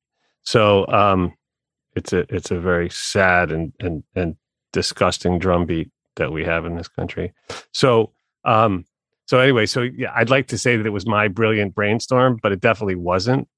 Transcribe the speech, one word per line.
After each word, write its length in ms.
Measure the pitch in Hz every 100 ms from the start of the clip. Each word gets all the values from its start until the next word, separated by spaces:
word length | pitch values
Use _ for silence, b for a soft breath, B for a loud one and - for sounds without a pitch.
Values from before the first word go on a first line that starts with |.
| _ _ _ _
So, 440 | - 120 104 101 -
um, 460 | 107 101 95 87 - _ _ _ _ _ -
it's 160 | -
a, 120 | 92 -
it's 160 | 92 -
a 80 | 90
very 280 | 90 87 87
sad 600 | - - 104 92 90 87
and, 200 | 80 78 -
and, 220 | 90 78 -
and 220 | 95 87 82 _ _ _
disgusting 640 | 92 - - 92 - 90 90
drumbeat 520 | 92 87 87 82 80 _ _ -
that 160 | 76
we 120 | 80
have 220 | 82 82 80
in 100 | 85
this 120 | 85
country. 440 | - 90 - 90 B B B B
So, 400 | - 135 117 107 _ _ _
um, 400 | - 110 113 92 - _ _ _ -
so 120 | 127
anyway, 260 | 131 120 107
so 140 | 131
yeah, 300 | 123 123 117
I'd 140 | - 113
like 200 | 135 127
to 100 | 110
say 180 | 127 117
that 80 | 107
it 40 |
was 160 | 101 104
my 220 | 110 107
brilliant 460 | 92 110 110 101
brainstorm, 640 | 98 104 113 - 127 131 117
but 100 | 104
it 80 | 98
definitely 360 | 117 110 104 90
wasn't. 520 | 85 92 104 135 -